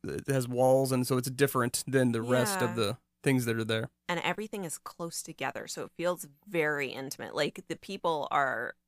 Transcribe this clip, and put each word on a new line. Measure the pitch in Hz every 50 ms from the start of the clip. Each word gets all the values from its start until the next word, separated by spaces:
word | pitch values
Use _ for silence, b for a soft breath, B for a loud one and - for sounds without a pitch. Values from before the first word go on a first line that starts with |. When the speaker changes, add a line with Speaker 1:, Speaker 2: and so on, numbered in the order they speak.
Speaker 1:
it | - - - - - -
has | 139 135 123 120
walls, | 127 120 131 131 131 135 135 127
and | 131 127 127
so | - 135 127
it's | 123 160
different | 131 127 143 135 - 131 120 123 - - -
than | - 127 135 127 123
the | 117 113
rest | 113 120 123 127 123 123 - -
of | 127 120
Speaker 2:
Yeah. | 120
Speaker 1:
the | 117 107 101 127 - _ _ _ _
things | - 139 135 127 120
that | 117 113
are | 113 110
there. | 110 113 110 113 - _ _ _ -
Speaker 2:
And | 180 170
everything | - 165 175 - 214 220 - 202 190
is | 160 - -
close | - - - - 170 170 - -
together, | - - 160 - 139 131 - - -
so | - - - 139
it | - _
feels | - 165 180 180 160 - 147 139 _ _ 208
very | 208 170 151 151 151 143 139 123
intimate. | - 131 135 135 - - 117 90 -
Like, | 143 147 147 - - - -
the | 165
people | - - - 190 196 - 170 165 147 139 -
are, | - 147 139 131 120 113 120 - - _ _